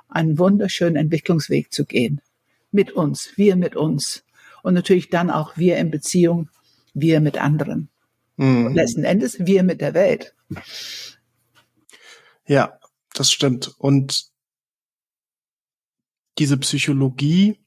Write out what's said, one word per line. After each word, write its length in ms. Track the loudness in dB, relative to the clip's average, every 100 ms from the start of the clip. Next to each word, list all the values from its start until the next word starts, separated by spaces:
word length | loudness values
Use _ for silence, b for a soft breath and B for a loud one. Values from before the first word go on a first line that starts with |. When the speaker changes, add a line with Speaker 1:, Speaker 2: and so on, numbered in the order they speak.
| _
Speaker 1:
einen 320 | -2 0 2
wunderschönen 560 | 4 2 0 -2 0 0
Entwicklungsweg 800 | 0 -2 0 -2 0 -4 -2
zu 120 | -6 -4
gehen. 360 | -2 -2 -4 -10 _ _ _ _
Mit 200 | 0 0
uns, 400 | -2 -2 -4 -6 0
wir 200 | 2 2
mit 200 | 0 -2
uns. 480 | -2 -2 -6 -10 _ b b b
Und 100 | -2
natürlich 360 | 0 2 0 0
dann 200 | -2 -2
auch 280 | -2 -4 0
wir 200 | 0 0
in 140 | -2
Beziehung, 580 | -4 -2 2 2 2 -4 _ _ _ _
wir 260 | -2 2 2
mit 180 | 2 0
anderen. 520 | 0 0 -2 -6 -8 _ _ _ _ -2
Speaker 2:
Mhm. 300 | 2 2 2
Speaker 1:
Und 80 | 0
letzten 280 | 0 -2
Endes 340 | 0 0 0 -2
wir 240 | 2 4
mit 180 | 2 0
der 120 | -2
Welt. 400 | 0 2 0 -6 _ -16 -16 B B B B B B _ _ _ _ _ _ _ b b b b b 0
Speaker 2:
Ja, 320 | 0 0 -6 _ _ _
das 180 | -4 -2
stimmt. 420 | 0 0 -2 -8 -4
Und 520 | 0 2 0 -6 -8 _ _ _ _ _ _ _ _ _ _ _ _ _ _ _ _ _ _ _ _ -2
diese 200 | 0 0
Psychologie 1000 | -2 -4 -2 0 0 0 0 4 2 0